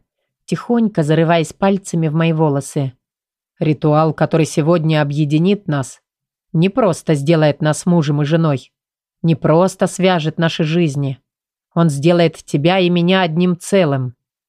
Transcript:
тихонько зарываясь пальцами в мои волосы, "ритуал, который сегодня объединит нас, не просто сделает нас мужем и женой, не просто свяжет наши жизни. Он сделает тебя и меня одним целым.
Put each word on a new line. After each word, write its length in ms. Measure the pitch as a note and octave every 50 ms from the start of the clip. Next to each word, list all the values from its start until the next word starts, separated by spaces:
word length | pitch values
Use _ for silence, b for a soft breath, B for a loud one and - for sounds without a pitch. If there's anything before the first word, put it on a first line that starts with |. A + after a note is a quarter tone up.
| _ _ _ _ _ _ _ _ _
тихонько 560 | - F#3 - - - A#3 A#3 A3+ G#3 G#3+ -
зарываясь 500 | D#3 D3 D#3+ D#3+ E3 D#3 E3+ E3+ D#3 -
пальцами 560 | - - G3 G3 G3+ F#3+ - - - E3 D#3+ D#3
в 60 | C#3+
мои 180 | E3 E3 E3
волосы, 600 | D#3+ D#3 D#3+ D3+ C#3 C#3 C#3 - - D3+ C#3 C3 - _ _ _ _ _ _ _ _ _ _ _ _ -
"ритуал, 560 | E3+ D#3 D3 - - D3+ D3+ D3+ D#3+ D#3+ D3+
который 320 | - D#3 C#3+ - D#3+ D#3+
сегодня 560 | - - D#3+ D3 D#3 F3 E3+ D3+ D#3+ D#3+ D3+
объединит 680 | D3+ C#3+ C#3+ D3+ D#3 C#3 D3+ D#3 E3+ F#3+ G3+ G3+ - -
нас, 320 | D3 C#3+ - - - _ _ _ _ _ _ _ _ _ _ _
не 160 | - D#3+ E3+ G3
просто 460 | G3 - A#3 F#3+ D3+ - - - D#3+
сделает 460 | C#3+ C#3 D3+ E3+ D#3+ D#3 D3 C#3 -
нас 260 | D3 D3+ D3 - -
мужем 360 | F#3 F3 E3+ D3 D3 D3 C#3+
и 20 | D3
женой, 480 | C#3+ E3 E3 E3 D#3 C#3 B2+ - _ _ _ _ _ _ _ _ _ _ _
не 120 | - E3 E3
просто 520 | - - D#3 D#3 E3 F#3 F#3+ - - G3
свяжет 520 | F3 - - F3+ F#3 F#3 E3+ D3 D#3+ - -
наши 260 | E3 E3 - - E3
жизни. 560 | D3+ D#3+ F3 F3 D#3 C3+ C#3+ C#3+ C3+ C3 - _ _ _ _ _ _ _ _ _ _ -
Он 160 | E3+ E3+ E3
сделает 460 | C#3 C#3+ C3+ E3+ F3 E3+ E3+ D#3 -
тебя 420 | - - - - D3 C#3 E3+ F#3 G3
и 100 | F3+ F3
меня 340 | F3 F3 E3+ F3 F#3+ F#3+
одним 360 | F#3 E3 D#3 E3+ F3+ F3+ F3 -
целым. 560 | - - G3+ G3 F3+ D3 C#3 C3 B2+ B2+ - _ _ _ _ _ _